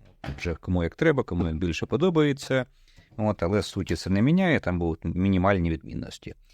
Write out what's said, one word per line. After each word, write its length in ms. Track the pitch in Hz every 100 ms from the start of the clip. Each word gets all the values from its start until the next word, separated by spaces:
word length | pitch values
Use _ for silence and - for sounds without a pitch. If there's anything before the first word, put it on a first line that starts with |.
| - _ -
Отже, 260 | 69 87 82
кому 280 | - 90
як 120 | 82 -
треба, 280 | 165 139
кому 240 | - 87 85
як 100 | 78
більше 280 | 87 80 -
подобається. 800 | 117 185 160 151 139 - 131 123 _ _ - _ -
От, 260 | 107 101
але 180 | 90 104
суті 340 | - 101 85 85
це 140 | 95
не 120 | 95
міняє, 380 | 123 175 185 123
там 200 | - 87
будуть 260 | 85 80 82
мінімальні 640 | 85 98 92 95 98 85
відмінності. 680 | 78 - 65 - - - - _